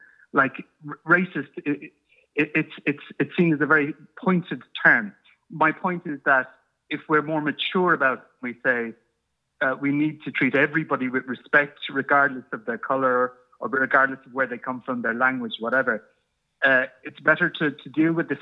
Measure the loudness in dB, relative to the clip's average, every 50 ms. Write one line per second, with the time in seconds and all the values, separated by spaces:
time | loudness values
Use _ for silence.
0 | -20 _ _ _ _ _ 0 2 2 2 -2 -8 -16 _ _ _ -14 -14 -14 -12
1 | _ 2 4 4 4 0 -4 -8 -8 -8 _ -6 -4 -4 -4 -4 -6 -18 _ _
2 | _ _ _ _ _ _ _ -2 -2 0 0 -4 -4 -4 -10 -6 _ -4 -4 -4
3 | -10 -18 -4 -4 -4 -2 2 2 4 4 4 2 4 4 4 2 2 0 -4 -10
4 | -16 _ _ -4 0 0 0 0 0 -4 -10 -10 -10 _ _ 2 4 4 4 4
5 | 2 -4 -12 _ _ _ _ _ _ _ -2 0 0 0 0 -2 -4 -4 -4 -4
6 | -6 -8 -10 -4 _ 2 2 2 0 -2 -12 _ _ _ _ _ _ _ -10 -10
7 | -2 0 0 0 0 0 -4 -2 -2 -4 -4 -4 -6 -2 0 2 2 2 2 2
8 | 2 0 0 -2 -8 _ _ _ -10 -10 -10 -4 -2 0 0 0 -2 -6 -8 _
9 | _ _ _ _ _ _ _ _ _ _ _ _ -2 -2 -2 -2 -2 0 0 2
10 | 0 0 -2 -4 -12 -8 -2 0 0 2 2 2 2 2 0 -4 -2 -2 -2 -2
11 | -2 -2 -4 -4 -4 -4 -10 -10 -6 2 2 2 2 2 -6 -12 -12 -6 -4 -4
12 | 0 2 4 4 4 2 0 -6 -10 _ -12 -8 -6 -6 -6 -6 -4 -2 -2 0
13 | 2 2 2 2 2 0 -2 _ _ _ _ _ -6 -4 -2 -2 0 2 4 4
14 | 4 4 0 -8 -12 -10 -4 -4 -2 -2 -4 -8 -6 -8 -8 -8 -6 -6 -6 -2
15 | -2 -4 0 0 0 0 0 -2 -6 -6 -8 -6 -4 -2 0 0 0 0 -2 -4
16 | -6 _ _ _ _ _ _ _ _ _ _ _ 2 4 4 2 2 -2 -8 _
17 | _ -16 -16 -2 2 2 2 4 2 0 0 0 -2 -2 -2 -4 -16 -6 0 2
18 | 2 4 4 0 0 -2 -4 0